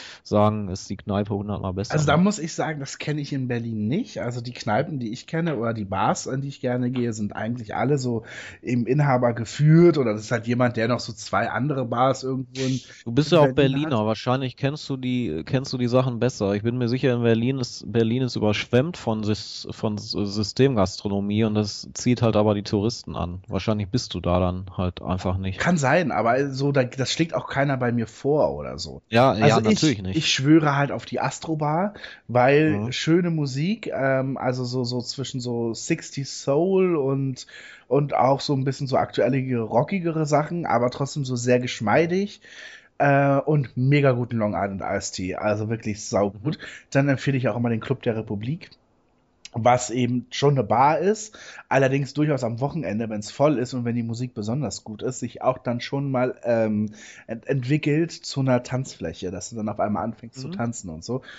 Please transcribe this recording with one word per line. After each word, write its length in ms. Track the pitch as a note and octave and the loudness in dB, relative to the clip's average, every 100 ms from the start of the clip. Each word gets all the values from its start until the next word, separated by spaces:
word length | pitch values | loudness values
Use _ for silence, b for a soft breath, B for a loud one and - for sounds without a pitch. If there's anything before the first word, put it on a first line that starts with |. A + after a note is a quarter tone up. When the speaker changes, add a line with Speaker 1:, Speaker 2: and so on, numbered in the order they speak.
| B B | B B
Speaker 1:
sagen, 460 | - G#2 G#2+ G#2+ G2 | 0 4 4 2 -4
ist 200 | F#2 - | -8 -8
die 80 | G2 | -10
Kneipe 360 | - G2+ G#2 G2+ | -4 -2 -2 -4
hundertmal 380 | G2+ G2+ G2 | -4 -6 -4
besser, 300 | F#2+ G#2 D#3 | -4 -2 0
Speaker 2:
Also 20 | D3 | 2
da 100 | D3+ | 4
Speaker 1:
ne? 0 | |
Speaker 2:
muss 220 | G3 G#3 | 2 0
ich 140 | D#3+ | -6
sagen, 260 | - D#3+ D3+ | -6 -6 -6
das 180 | C#3 - | -10 -10
kenn 200 | - D3 | -6 -6
ich 140 | C#3 | -4
in 140 | C#3 B2+ | -4 -2
Berlin 400 | A#2+ A#2 A2 G#2+ | -4 -4 -2 0
nicht. 320 | E3+ C4 - | -2 -4 -6
Also 220 | A#2+ A#2+ | -6 -6
die 100 | A#2+ | -8
Kneipen, 460 | B2+ A#2+ G#2+ D#3+ C#3+ | -8 -2 0 0 -4
die 120 | A#2 | -6
ich 160 | A2+ - | -10 -6
kenne 300 | D#3+ E3+ B2+ | -4 -2 -2
oder 160 | A#2 | -2
die 120 | A2+ F#2+ | -4 -4
Bars, 420 | F#2+ A2+ F#3 - | 0 0 0 -4
an 140 | C3 | -6
die 60 | C#3 | -6
ich 120 | C#3 | -6
gerne 280 | B2 B2 B2 | -2 -2 -2
gehe, 240 | B2+ A#2+ | -2 -2
sind 220 | A2 G#2 - | -2 -4 -4
eigentlich 400 | A2 B2 G#2 - | -6 -6 -6 -2
alle 220 | A#2+ D3 | 0 0
so 240 | B2+ A#2 - B B B | 0 -4 -6 B B B
eben 240 | - B2 A2 | -2 0 2
Inhaber 460 | C#3+ C#3+ B2+ A#2+ | 2 4 4 2
geführt 640 | A2+ A2+ - D3+ D#3+ F3 D#3 | 0 -4 2 8 10 8 6
oder 160 | A#2+ | 2
das 80 | G#2+ | 0
ist 80 | G#2+ | -2
halt 160 | A#2 A2 | -2 0
jemand, 280 | A#2+ B2 A#2 | 2 2 2
der 100 | A2+ | 0
noch 120 | A#2+ | 0
so 140 | - | -4
zwei 360 | A2 - F#2+ A2+ | -12 -2 -2 0
andere 340 | G#2+ D3 C3+ A#2+ | 0 0 -2 -2
Bars 380 | A#2+ C3 C3+ | 2 2 2
irgendwo 420 | C3 C3 B2 C3 C3 | -2 -4 -6 -4 -2
in, 160 | C3 - B - | -2 -6 B -2
Speaker 1:
Du 60 | |
bist 200 | A#2+ D3+ | 0 4
Speaker 2:
in 20 | |
Speaker 1:
ja 60 | F3 | 6
auch 120 | C#3+ | 6
Speaker 2:
Berlin 280 | C3 C3+ C3+ | 6 2 2
Speaker 1:
Berliner, 240 | D3+ A#2 G#2+ | 0 0 0
Speaker 2:
hat. 0 | |
Speaker 1:
wahrscheinlich 500 | A2 - B2+ C3 - | 0 0 -2 -2 -4
kennst 320 | C#3 D3+ - | -4 -4 -6
du 80 | C3+ | -6
die, 460 | B2+ B2+ A2+ D#2 - | -2 -2 -2 -4 -2
kennst 260 | B2+ C3+ | -2 -2
du 40 | B2+ | -2
die 100 | A#2+ | 2
Sachen 320 | B2+ C3 A#2 | 4 2 0
besser. 340 | B2 - G2 G2+ | -2 0 0 0
Ich 80 | |
bin 140 | A2+ B2 | 0 0
mir 100 | A#2+ | 0
sicher, 240 | B2+ C#3 | 2 2
in 80 | A#2+ | 4
Berlin 360 | A#2 A2+ B2 C3+ | 4 4 2 -2
ist, 300 | A#2+ - - | -4 -8 -2
Berlin 320 | A2+ A2+ B2 | 2 2 2
ist 120 | B2+ A2+ | 0 0
überschwemmt 640 | G#2+ G#2 - A#2+ D#3 - | 0 0 2 2 2 -2
von 260 | - A2 | -4 -2
Sys-, 440 | G#2+ G#2+ - - - | 0 -2 -4 -12 -12
von 260 | - A2+ G#2 | -6 -4 -4
S-, 140 | A2+ | -6
Systemgastronomie 1300 | F#2 G2+ G#2 G#2 - C3+ A2+ F#2+ - G#2 G2+ G2+ G#2 | -4 -4 -2 -2 2 4 4 0 -2 -4 -4 0 0
und 120 | A2+ G#2+ | 2 0
das 340 | G#2 - - | -2 -4 -12
zieht 280 | - B2 A#2 | -4 0 2
halt 140 | A2+ G#2+ | 4 4
aber 180 | G#2+ G#2 | 4 2
die 80 | |
Touristen 520 | G2+ G#2+ G#2+ - - - | 0 0 0 -4 -8 -6
an. 260 | F2 F2+ - | -6 -8 -6
Wahrscheinlich 420 | F#2+ G2+ G#2+ F#2+ | -4 -2 -2 -2
bist 240 | B2 - | -4 -4
du 60 | F#2 | -4
da 180 | F2 F2+ | 0 2
dann 260 | F2+ F#2 F#2+ - | 2 -2 -8 -4
halt 240 | F2+ - | -4 -4
einfach 360 | - F2+ G2 F#2+ | -4 -2 -2 -2
nicht. 220 | F#2+ G2 | -4 -2
Speaker 2:
Kann 180 | - F3 | 0 2
sein, 340 | C3 D#3+ D3+ | 2 2 2
aber 380 | E2 A2+ B2+ C#3 | 0 2 2 0
so, 200 | C3 C#3+ | -2 0
da, 120 | C#3 | 2
das 280 | B2 C3+ B2 | 0 -2 -2
schlägt 220 | - E3 - | -2 -2 -4
auch 120 | - | -4
keiner 300 | C3+ C#3+ C3 | -2 0 0
bei 140 | A#2+ | 0
mir 160 | A#2+ A2 | -2 -4
vor 480 | - C#3 D3+ E2+ C#2+ | -4 0 2 2 -2
oder 240 | C2+ C#2+ | -8 -10
so. 240 | D#2+ C2 - | -10 -14 0
Speaker 1:
Ja, 260 | A#2 C3 G#2 | 4 6 6
Speaker 2:
Also 200 | A2 A2+ | 4 6
Speaker 1:
ja, 20 | |
Speaker 2:
ich, 0 | |
Speaker 1:
natürlich 400 | A2+ G#3+ D#3 G#2 | 4 4 2 2
nicht. 240 | F#2 G2 - | -2 -2 0
Speaker 2:
ich 20 | |
schwöre 420 | - C#3 D#3+ D3+ C#3 | 2 6 6 6 2
halt 160 | C#3+ | 0
auf 140 | A#2 - | -2 -6
die 140 | B2 | -4
Astrobar, 720 | C3+ - - D#3 D3 D#3 G#3 - B B - | -4 -4 -6 -2 0 0 -2 -6 B B 0
weil 540 | A#2+ B2+ C#3+ D#3 G2+ | 4 6 6 4 2
Speaker 1:
Mhm. 100 | A2+ | -2
Speaker 2:
schöne 380 | B2+ - E3+ F3 | -2 2 2 2
Musik, 580 | D#3+ C#3+ C3 E3+ A3+ - | 0 -2 -2 -2 -2 -4
ähm, 440 | - C3+ C3 C3+ C3 | -2 0 2 0 -2
also 260 | C3 B2+ B2 | -2 -2 -2
so, 180 | B2+ | -4
so 160 | A#2+ B2 | -2 -4
zwischen 380 | A#2+ - B2+ C3 | -6 -8 -6 -6
so 340 | B2 A#2+ A#2 G#2+ | -4 -2 -4 -4
sixties 640 | - E3 - - C3+ - | -4 -4 -4 -10 -8 -6
Soul 520 | - C#3+ F#3 F#3+ F#3 E3 | 0 2 2 2 2 2
und, 500 | C3+ C#3 C3+ B2+ - B B B B | 0 0 -2 -6 -12 B B B B
und 280 | C3+ D3 - | 2 2 2
auch 260 | B2+ C#3 | 4 2
so 120 | - C#3 | 0 -2
ein 80 | |
bisschen 240 | C3+ C3 C3+ | -2 -2 0
so 100 | B2+ | 0
aktuelle, 600 | G2 - A2 C3+ C3 A#2+ | 0 2 2 2 0 -2
rockigere 640 | A2 A#2 D3+ G3 E3+ D#3+ D3+ | 0 0 2 0 -2 -2 2
Sachen, 400 | D3 D3+ F3 D#3+ | 2 0 -2 0
aber 240 | A#2+ B2 | 2 2
trotzdem 340 | - C#3 D3+ | 0 -4 -4
so 120 | B2+ B2 | -4 -2
sehr 240 | A#2+ B2 | 2 2
geschmeidig, 840 | B2+ - G#2+ C3 E3 F#3 G3+ - B B B B B - | 2 -2 2 4 4 0 -2 -6 B B B B B 0
äh, 380 | C#3+ C#3 C#3 C#3 | 4 4 4 2
und 400 | - D3+ B2+ - | 2 2 0 0
mega 340 | C3 D3 C#3 | 4 6 6
guten 240 | B2 A#2 A#2 | 4 0 0
Long 160 | G#2+ F2 | 0 0
Island 260 | G2 G2 | -2 -4
Iced 320 | - G2 - - | -4 -4 -4 -6
Tea, 200 | F#2 - | -6 -2
also 340 | G#2+ G#2+ G#2+ | -2 0 -2
wirklich 340 | A2+ A2 G#2 - | -4 -4 -8 -2
saugut. 520 | G2+ G2+ G2 G2+ - | 0 0 -2 -6 -6
Speaker 1:
Mhm. 60 | B B B | B B B
Speaker 2:
Dann 180 | C#3 C#3+ | 0 2
empfehle 280 | C3+ - C3+ | 2 0 0
ich 100 | A#2+ | 0
auch 80 | A2 | 0
immer 120 | A#2+ | 0
den 120 | A2 | 0
Club 220 | - B2+ | -2 -4
der 120 | A#2+ A2+ | -2 -4
Republik, 540 | A2 G#2 A2+ E3+ - - _ _ _ _ _ _ - A#2 | -4 -6 -6 -8 -10 -20 _ _ _ _ _ _ -12 0
was 360 | A2+ B2 - | 4 4 2
eben 340 | A#2+ B2 B2 - | -2 0 -2 -4
schon 220 | - C#3 C#3 | 0 2 2
eine 80 | |
Bar 340 | G2+ A2 C#3 - | 2 4 4 4
ist, 400 | F#3 G#3+ - B B B B | 2 0 -4 B B B B
allerdings 460 | C3+ C3+ C#3 C3+ D3 | 2 4 2 -2 0
durchaus 280 | D3+ C3+ | 0 0
am 160 | A#2+ A#2 | -2 -2
Wochenende, 480 | C#3 D#3+ F#2 G#2 A2+ | -4 -4 -4 -2 -4
wenn's 180 | G#2+ G#2 | -6 -6
voll 300 | - D3 B2+ | 2 2 2
ist 160 | B2 B2+ | -2 -4
und 100 | A#2+ | -2
wenn 80 | A#2+ | -2
die 60 | |
Musik 320 | A2+ A2+ B2+ | -4 -4 -6
besonders 500 | - G#2 C3 B2 - | -6 -4 -2 -4 -6
gut 200 | - G#2+ | -12 -8
ist, 160 | A#2+ - | -6 -6
sich 240 | B2 - | -8 -4
auch 160 | A#2+ B2+ | -2 -2
dann 200 | - A#2+ | -2 -6
schon 300 | - C#3 C#3+ | -4 -4 -2
mal, 300 | C3 B2+ - | 0 0 -2
ähm, 460 | - A2+ A2 G#2+ G#2+ B B B B | 0 2 2 0 -2 B B B B
ent-, 180 | A#2 - | -8 -4
entwickelt 640 | C#3 B2 D3+ D3+ D3 E3 | -2 0 0 2 0 0
zu 280 | - - C#3 | -6 -8 -2
einer 240 | C3 B2 | 2 2
Tanzfläche, 640 | B2 B2+ C3 - E2+ D#2+ F#2 | 0 -6 -6 -8 -10 -6 -8
dass 220 | F2+ - | -8 -10
du 40 | A2+ | -6
dann 120 | G#2+ | -6
auf 100 | G2+ | -2
einmal 260 | G2 G2 A2 | -2 -2 -4
anfängst 340 | A2+ A#2+ C3 | -8 -14 -14
zu 80 | C3+ | -10
Speaker 1:
Mhm. 20 | |
Speaker 2:
tanzen 400 | F#3+ A#2+ A2+ F2+ | -6 -6 -6 -10
und 140 | D#2+ | -12
so. 180 | E2 B2 B | -8 -8 B